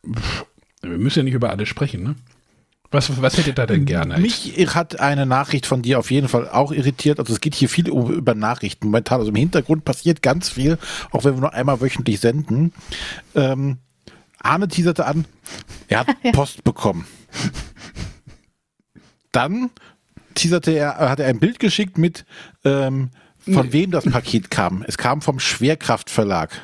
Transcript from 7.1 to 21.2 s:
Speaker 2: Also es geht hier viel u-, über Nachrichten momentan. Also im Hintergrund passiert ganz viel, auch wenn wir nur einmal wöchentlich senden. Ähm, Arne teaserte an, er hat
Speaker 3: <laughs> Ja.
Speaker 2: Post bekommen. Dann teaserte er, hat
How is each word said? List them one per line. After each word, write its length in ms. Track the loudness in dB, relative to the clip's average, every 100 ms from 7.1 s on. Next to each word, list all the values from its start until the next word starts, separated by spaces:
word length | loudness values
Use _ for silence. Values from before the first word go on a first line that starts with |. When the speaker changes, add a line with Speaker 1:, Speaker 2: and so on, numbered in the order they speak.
| 2
Speaker 2:
Also 160 | 0
es 60 | -2
geht 120 | -2
hier 140 | 0 0
viel 220 | 2 0
u-, 200 | 0 0
über 240 | 0 0
Nachrichten 520 | 0 0 -2 -6 -4 0
momentan. 320 | 0 2 0
Also 120 | 0
im 60 | 0
Hintergrund 480 | 2 0 0 -2
passiert 380 | 0 -2 0 2
ganz 260 | 2 0 -2
viel, 300 | -2 0 0 -4 -12 -6
auch 140 | 0
wenn 100 | 2
wir 60 | 2
nur 100 | -2
einmal 260 | 0 0 0
wöchentlich 380 | -2 -2 -2 2
senden. 520 | 2 2 -2 0 0 -2 -16 -12 -10 -12 -4
Ähm, 440 | 0 0 0 -2 -4 _ _ -20 -20 _ _
Arne 300 | -2 0 0
teaserte 380 | 0 0 2 0
an, 180 | -2 -4 _ -18 -18 -18 -20 -2
er 120 | -2
hat 80 | 0 0
Speaker 3:
<laughs> 60 |
Ja. 100 | 2
Speaker 2:
Post 320 | 2 0 0
bekommen. 420 | -2 0 0 -2 -8 -18 -16 -6 -6 -6 -14 -16 -18 -12 -12 -14 -20 -20 _ _ _ _ _ -20 _ _ _
Dann 380 | -2 0 -2 -4 -8 -20 _ _ -20 _
teaserte 380 | -2 0 2 2
er, 240 | 0 0 0 0
hat 100 | 2